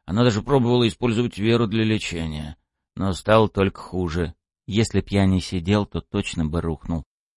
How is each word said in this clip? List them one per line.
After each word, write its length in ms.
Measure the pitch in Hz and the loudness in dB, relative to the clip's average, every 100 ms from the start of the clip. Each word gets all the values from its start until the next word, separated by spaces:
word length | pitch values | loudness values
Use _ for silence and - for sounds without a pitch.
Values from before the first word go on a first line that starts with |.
| - | -4
Она 180 | 98 | 2
даже 180 | 123 104 | 2 2
пробовала 460 | 117 139 117 123 117 | 0 2 4 2 2
использовать 500 | - 120 110 120 - | 0 -2 0 -2 -2
веру 300 | 107 113 113 | 0 2 2
для 160 | 110 | 0
лечения. 760 | 110 107 - 85 80 76 76 - _ _ _ - | 0 0 -2 -6 -6 -8 -10 -14 _ _ _ -6
Но 160 | 95 | -4
стало 380 | 85 - 110 107 | -2 4 4 4
только 320 | - 98 - | 2 -2 -2
хуже. 520 | - 90 87 82 80 - _ _ - | -10 -4 -4 -2 -4 -6 _ _ -4
Если 360 | 95 110 98 | 0 2 0
б 60 | - | 0
я 160 | 101 98 | 2 4
не 160 | 95 | 2
сидел, 440 | - 92 85 104 101 | 0 -6 0 0 0
то 140 | 85 | -6
точно 460 | - 101 98 - 80 | -6 -6 -4 -4 -2
бы 160 | 85 | -2
рухнул». 420 | 82 78 - 82 - _ _ | -4 -6 -6 -6 -6 _ _